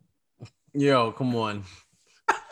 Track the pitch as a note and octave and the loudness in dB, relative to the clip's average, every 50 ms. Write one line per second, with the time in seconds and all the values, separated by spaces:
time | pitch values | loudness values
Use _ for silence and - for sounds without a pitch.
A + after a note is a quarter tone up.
0 | _ _ _ _ _ _ _ _ - - _ _ _ _ - C#3+ C#3 C#3+ C#3 B2+ | _ _ _ _ _ _ _ _ -20 -20 _ _ _ _ -2 2 4 4 4 4
1 | A#2 A2+ A2 - C3+ B2+ A#2+ A#2 A2+ G#2+ G#2 G#2 G2 F#2+ - - _ _ _ _ | 4 0 -2 -2 -2 -2 0 0 -2 -2 -4 -6 -10 -14 -18 -20 _ _ _ _
2 | _ _ _ _ _ - - - - - | _ _ _ _ _ -4 -4 -4 -4 -4